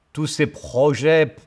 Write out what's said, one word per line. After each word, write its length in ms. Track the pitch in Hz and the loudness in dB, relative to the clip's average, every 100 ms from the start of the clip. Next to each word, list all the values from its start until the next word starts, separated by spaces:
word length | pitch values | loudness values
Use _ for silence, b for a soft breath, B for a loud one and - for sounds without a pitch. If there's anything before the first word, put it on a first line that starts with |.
| _ | _
Tous 140 | 143 156 | -8 -8
ces 180 | - 147 | -2 -4
projets 920 | - - 123 147 113 147 160 135 - | -4 -6 0 0 2 2 2 2 -4